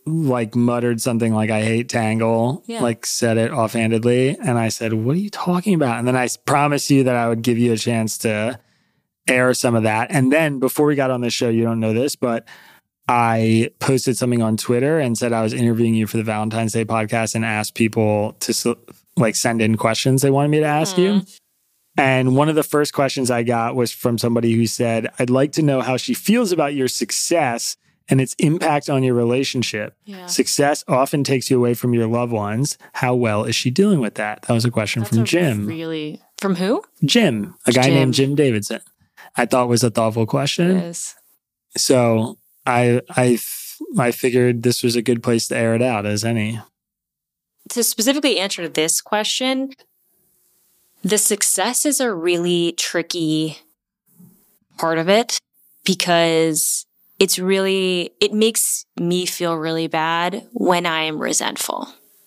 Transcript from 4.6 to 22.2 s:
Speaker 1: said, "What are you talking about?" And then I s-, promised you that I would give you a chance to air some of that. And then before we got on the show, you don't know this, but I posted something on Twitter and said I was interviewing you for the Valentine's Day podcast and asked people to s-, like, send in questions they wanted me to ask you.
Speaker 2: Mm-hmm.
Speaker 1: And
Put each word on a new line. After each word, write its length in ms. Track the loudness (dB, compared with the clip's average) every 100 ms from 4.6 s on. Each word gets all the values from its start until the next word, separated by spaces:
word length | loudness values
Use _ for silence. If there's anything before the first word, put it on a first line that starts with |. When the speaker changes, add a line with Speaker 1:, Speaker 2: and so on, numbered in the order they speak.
| -2
Speaker 1:
said, 240 | -4 -4
"What 220 | -2 0 -2
are 40 |
you 100 | -4
talking 460 | -6 -2 -2 2 2
about?" 240 | 2 0
And 80 | 0
then 80 | 0
I 80 |
s-, 120 | 0 -4
promised 540 | 0 2 2 0 2
you 140 | 4
that 120 | 4 2
I 120 | 0
would 140 | 0
give 160 | 0 2
you 120 | 2
a 60 | 0
chance 400 | 0 -2 -2 -4
to 400 | -4 -2 -4 -6 _ _ _ _ _ _ 0
air 260 | 2 4
some 220 | 2 2 2
of 80 |
that. 260 | 0 0 0
And 220 | 0 2
then 260 | 4 2 0
before 300 | -2 2 2
we 80 | 2
got 160 | 0
on 100 | 0
the 80 | -2
show, 200 | -2 0
you 140 | 2
don't 160 | 0 0
know 140 | 0
this, 220 | 0 -2 -2
but 320 | -2 -4 -6 -20 -20 -20 _ _ -2
I 600 | 2 2 2 2 2 0 -2
posted 380 | 0 0 0 -2
something 240 | 0 0
on 160 | 0 -2
Twitter 420 | 0 0 2 0
and 160 | 0 -2
said 160 | -2
I 120 | 0
was 100 | 0
interviewing 400 | 0 0 2 2
you 140 | 0 0
for 100 | -2
the 60 |
Valentine's 500 | -2 -4 -4 -2 -2
Day 120 | -2 -2
podcast 500 | -2 -2 -2 -2 -2
and 100 | -2
asked 300 | -2 -4 0
people 600 | 0 2 2 2 -2 -4
to 120 | -6
s-, 140 | -2 -2 -4 -8 -20 _ 0
like, 180 | 2 2
send 260 | 0 2
in 160 | 2 2
questions 460 | 0 0 2 2
they 80 | 4
wanted 180 | 2 2
me 100 | 2
to 40 | 2
ask 320 | 0 0 0
you. 120 | 2
Speaker 2:
Mm-hmm. 180 | 2 -2 -10 _ _ _ _ _ 0
Speaker 1:
And 360 | 2 4